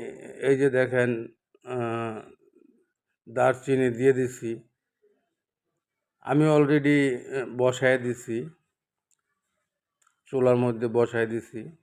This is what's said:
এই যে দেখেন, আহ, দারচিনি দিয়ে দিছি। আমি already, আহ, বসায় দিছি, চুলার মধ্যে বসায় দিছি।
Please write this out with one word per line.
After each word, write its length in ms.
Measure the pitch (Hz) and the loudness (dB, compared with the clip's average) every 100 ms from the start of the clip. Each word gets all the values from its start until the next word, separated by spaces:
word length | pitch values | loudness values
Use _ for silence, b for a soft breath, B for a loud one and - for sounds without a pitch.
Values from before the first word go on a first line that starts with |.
| 117 139 131 - | -6 -14 -18 -4
এই 160 | 127 135 | 0 2
যে 120 | 139 | 4
দেখেন, 560 | 127 127 127 123 117 117 _ _ _ | 2 0 0 0 -2 -8 _ _ _
আহ, 580 | 127 127 117 113 113 110 - - _ _ _ _ _ _ _ _ - | -10 -6 -4 -4 -6 -10 -14 -20 _ _ _ _ _ _ _ _ -10
দারচিনি 600 | 117 127 127 - 135 127 | 0 0 0 -2 0 0
দিয়ে 240 | 113 131 | 2 2
দিছি। 460 | 127 127 - 113 113 _ _ _ _ _ _ _ _ _ _ _ _ _ _ _ _ | 2 0 -6 -10 -10 _ _ _ _ _ _ _ _ _ _ _ _ _ _ _ _
আমি 240 | - 139 156 | -2 2 4
already, 720 | 151 147 151 139 147 139 123 | 4 4 4 4 2 2 -2
আহ, 300 | - 135 117 123 | -6 -8 -6 0
বসায় 400 | 127 127 131 127 | 0 2 2 2
দিছি, 520 | 120 117 - 113 160 _ _ _ _ _ _ _ _ _ _ _ _ _ _ _ _ _ - | 0 -6 -8 -8 -8 _ _ _ _ _ _ _ _ _ _ _ _ _ _ _ _ _ -6
চুলার 300 | 135 127 123 | 0 2 4
মধ্যে 320 | 123 113 117 | 2 -2 -2
বসায় 400 | 113 117 117 113 | 0 0 0 -2
দিছি। 440 | 113 - 113 131 170 | -4 -10 -16 -16 -20